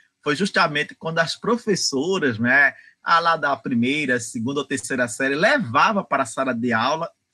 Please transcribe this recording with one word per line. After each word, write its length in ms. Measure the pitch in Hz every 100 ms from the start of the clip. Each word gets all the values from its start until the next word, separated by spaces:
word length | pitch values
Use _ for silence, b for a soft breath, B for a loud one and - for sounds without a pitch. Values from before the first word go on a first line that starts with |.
| b _
foi 140 | 147 143
justamente 580 | 196 202 170 147 151
quando 240 | - 160 165
as 160 | 160
professoras, 1040 | - - 233 220 185 - 135 160 190 143 113
né, 360 | 120 135 139 - B B
a 160 | - 170
lá 180 | 170 165
da 200 | 147 139
primeira, 640 | 147 120 123 151 143 123
segunda 400 | 110 123 113 143
ou 60 | 139
terceira 420 | 135 - 131 120
série, 260 | - 135
levava 680 | 143 208 294 135 131 180 208
para 200 | - 139
a 20 | 131
sala 280 | - 131
de 180 | 120 120
aula, 360 | 113 127 156 170 _ _